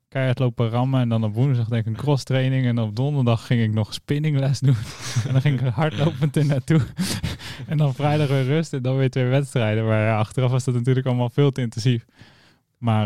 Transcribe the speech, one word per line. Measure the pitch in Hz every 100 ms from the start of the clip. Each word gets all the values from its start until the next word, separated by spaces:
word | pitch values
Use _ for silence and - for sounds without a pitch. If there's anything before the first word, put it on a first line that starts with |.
| _
keihard | 135 131 123
lopen | 123 113 113
rammen. | 120 131 131
En | 120
dan | 113
op | 110
woensdag | 107 143 123 110
denk | 117 110
ik |
een | 110
crosstraining. | 143 135 - 131 131 131 123
En | 117
op | 107 104
donderdag | 139 143 120 113 -
ging | 120
ik | 110
nog | 110 104
spinningles | - - 147 151 139 135 127
doen. | 131 110 120 -
<laughs> | - 120 123
En |
dan | 131
ging | 147 131
ik | 131
hardlopend | - 156 107 156 139 151 156
er | 143
naartoe. | 135 - 160 113
<laughs> | - 190 - - - - - 127
En | 151
dan | 147
vrijdag | 127 147 151 143
weer | 139
rust | 131 156 160
en | 139
dan | 127 135
weer | 131
twee | 131 123
wedstrijden. | 135 139 127 107 107 110
Maar | 107
ja, | 107 107
achteraf | 107 - 123
was | 127
dat | 127
natuurlijk | 123 127 127 127
allemaal | 123 120
veel | - 143
te | 131
intensief. | 117 110 123 117 - _ - _ _ _ _ -
Maar, | 117 107